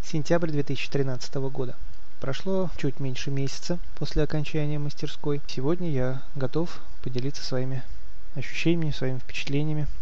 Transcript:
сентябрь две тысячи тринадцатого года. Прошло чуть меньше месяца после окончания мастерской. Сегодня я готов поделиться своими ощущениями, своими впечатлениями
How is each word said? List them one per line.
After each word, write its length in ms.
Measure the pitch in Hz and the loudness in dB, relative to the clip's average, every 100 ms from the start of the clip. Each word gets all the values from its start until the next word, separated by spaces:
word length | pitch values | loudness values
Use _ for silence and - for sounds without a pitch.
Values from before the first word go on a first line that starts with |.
сентябрь 480 | - 160 143 170 170 | 0 0 2 0 2
две 120 | 151 | 0
тысячи 260 | 139 135 - | 0 0 0
тринадцатого 600 | 143 135 127 - 139 135 | 0 0 0 -2 0 0
года. 280 | 135 127 123 - - - - | 0 -2 0 0 0 0 0
Прошло 500 | 135 135 - 190 185 - | 0 0 0 0 0 0
чуть 240 | 143 - | 0 0
меньше 320 | 135 127 - | 0 0 0
месяца 480 | 139 135 - - 175 - - | 0 0 0 0 0 0 0
после 280 | 147 - | 0 0
окончания 560 | 151 156 147 156 147 147 | 0 0 0 0 0 0
мастерской. 640 | 147 - 147 - 151 143 - | 0 0 0 0 0 0 0
Сегодня 420 | - 131 180 175 | 0 0 0 0
я 320 | 139 127 135 - 147 | 0 0 0 0 0
готов 420 | 131 151 175 - - - | 0 0 0 0 0 0
поделиться 400 | - 123 131 147 | 0 0 0 0
своими 420 | - 131 131 131 - - - - - - | 0 0 0 0 0 0 0 0 0 0
ощущениями, 560 | 117 - 156 170 156 | 0 0 2 2 0
своими 280 | 139 131 131 | 0 0 0
впечатлениями 680 | - - - 139 151 151 147 - | 0 0 0 0 0 0 0 0